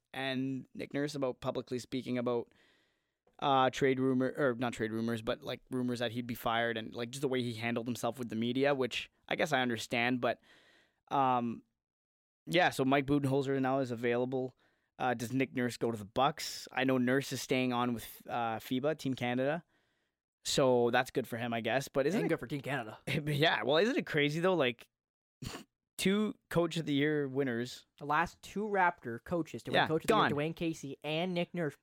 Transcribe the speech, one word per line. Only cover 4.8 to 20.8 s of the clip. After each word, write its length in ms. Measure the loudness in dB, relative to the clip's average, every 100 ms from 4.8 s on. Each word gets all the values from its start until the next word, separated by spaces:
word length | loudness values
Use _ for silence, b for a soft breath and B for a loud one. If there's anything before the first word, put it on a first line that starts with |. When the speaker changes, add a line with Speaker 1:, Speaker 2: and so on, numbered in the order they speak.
| -2
Speaker 1:
rumors, 300 | 0 -2 -2
but, 220 | -2 -4
like, 160 | -6 -10 _
rumors 300 | -2 -2 -2
that 140 | -4
he'd 120 | -4 -6
be 80 |
fired 440 | -4 0 0 0 -2
and, 180 | -6 -8
like, 160 | -8
just 100 | -4
the 60 | -2
way 160 | 0
he 100 | -2
handled 320 | -4 -2 -2 -2
himself 300 | -2 -4 -4
with 120 | -6
the 60 | -2
media, 380 | -2 2 2
which 360 | 2 0 -4 -10 _ -6
I 60 | -2
guess 160 | 2
I 80 | 2
understand, 580 | 2 -2 -2 0 2 2
but, 180 | 0 -2 b b b b b b _
um, 500 | 2 4 2 0 -6 -12 _ _ _ _ _ _ _ 0
yeah, 220 | 4 4
so 140 | 2 4
Mike 200 | 4 4
Budenholzer 540 | 2 2 0 0 0
now 180 | 2 0
is 120 | 0
available. 640 | -2 0 2 0 -2 -4 -8 _ _ _ -4
Uh, 160 | -2
does 180 | 0 -2
Nick 200 | -2 -2 0
Nurse 220 | -2 -2
go 140 | -4
to 60 | -4
the 80 | -4
Bucks? 640 | 2 2 0 -8 -10 -8
I 140 | -2 2
know 120 | 2
Nurse 340 | 4 2 0
is 80 | -6
staying 300 | -2 0 2
on 200 | 0 0
with, 140 | -2 -8 -16 -8
uh, 280 | -4 -2 -4
fiba, 400 | -4 -2 0 -2
Team 160 | -4
Canada. 480 | -2 -2 0 0 -2 -8 _ _ _ _ _ _ _ -2
So 440 | 4 6 6